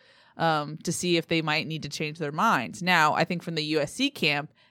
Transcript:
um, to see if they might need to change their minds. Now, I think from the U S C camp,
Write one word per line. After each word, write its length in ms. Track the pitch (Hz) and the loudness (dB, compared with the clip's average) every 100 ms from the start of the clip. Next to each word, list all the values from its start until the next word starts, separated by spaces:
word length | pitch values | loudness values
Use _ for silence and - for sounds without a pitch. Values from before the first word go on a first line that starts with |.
| _ _ _ - | _ _ _ -2
um, 400 | 165 156 147 156 | 0 0 -2 -8
to 80 | - | -6
see 260 | 165 180 170 | -2 2 2
if 100 | - | 2
they 140 | 165 | 0
might 240 | 160 156 147 | 2 0 -2
need 160 | 160 | -6
to 60 | 143 | -8
change 300 | - 156 151 | -6 -6 -4
their 120 | 147 | -6
minds. 520 | 151 220 165 113 - | 0 2 2 -2 -4
Now, 320 | 175 175 151 - | 2 4 4 4
I 80 | |
think 180 | 165 175 | 0 -2
from 140 | 175 165 | -4 -6
the 80 | |
U 160 | 151 151 | 0 0
S 140 | 143 | -2
C 180 | - 277 | -2 -2
camp, 420 | - 160 147 151 _ _ | 0 0 0 -4 _ _